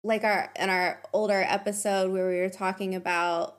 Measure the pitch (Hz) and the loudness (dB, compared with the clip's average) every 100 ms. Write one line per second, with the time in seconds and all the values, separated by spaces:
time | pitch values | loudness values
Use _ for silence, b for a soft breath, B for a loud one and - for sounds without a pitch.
0 | 208 220 220 190 - - 190 185 180 - | -2 0 2 2 0 -2 0 2 0 -2
1 | - 196 214 196 185 202 208 208 208 196 | -2 0 2 2 2 0 -2 -2 0 2
2 | 190 190 185 180 185 190 190 196 196 185 | 2 0 0 0 -2 -2 -4 -2 -4 -4
3 | 175 175 175 170 - | -2 0 0 0 -2